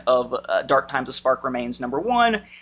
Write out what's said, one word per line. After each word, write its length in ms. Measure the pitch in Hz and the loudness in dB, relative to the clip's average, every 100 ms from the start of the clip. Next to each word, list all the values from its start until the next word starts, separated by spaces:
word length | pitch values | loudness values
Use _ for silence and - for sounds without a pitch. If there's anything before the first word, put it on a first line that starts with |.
| - | 2
of, 280 | 127 120 123 - | 2 2 -4 -2
uh, 140 | 95 | -2
Dark 260 | 139 135 - | 2 2 2
Times, 200 | 139 127 | -4 -4
A 40 | |
Spark 320 | 127 131 131 | -2 0 0
Remains, 360 | 135 123 120 123 | 0 -4 -4 -6
Number 200 | 123 131 | -4 -4
One, 420 | 202 240 233 220 - - | 0 2 2 2 -6 -20